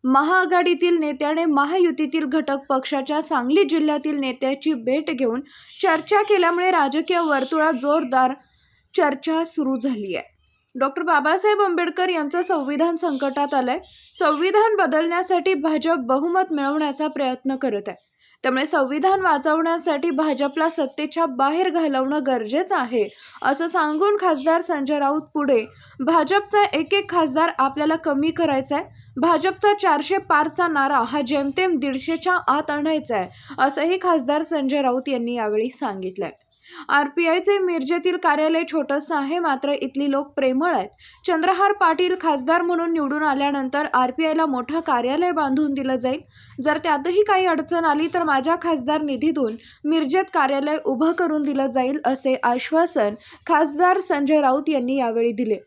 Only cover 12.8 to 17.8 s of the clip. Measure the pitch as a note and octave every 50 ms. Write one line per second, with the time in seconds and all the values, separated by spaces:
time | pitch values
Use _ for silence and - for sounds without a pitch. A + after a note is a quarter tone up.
12.8 | D#4+ E4+ E4+ E4 - E4+ C#4+ C4 C#4 C#4 C4 C#4+ C#4+ C#4+ D4 C4+ B3+ B3 B3+ F4+
13.8 | - - - - - - _ - F#4 D4+ D4+ C#4+ E4+ F#4+ G#4 G#4+ G#4+ A4+ A4 G4
14.8 | F#4 D4 C4 D#4 E4 E4+ E4+ F4 F#4 F#4 F#4+ F4 C#4+ F#4+ F#4+ C#4+ C#4+ D#4+ D#4 D4
15.8 | - E4 E4 E4+ B3+ A3+ C4 C#4 C#4+ F4 F4 F#4 F#4+ F#4 D#4+ C#4+ C#4 C4+ D4 D#4
16.8 | D#4 D4 C4+ - D4+ D4+ D4+ D4+ C#4 B3+ B3+ B3+ _ C4+ C4+ C4 C#4+ C4 G#3+ G3+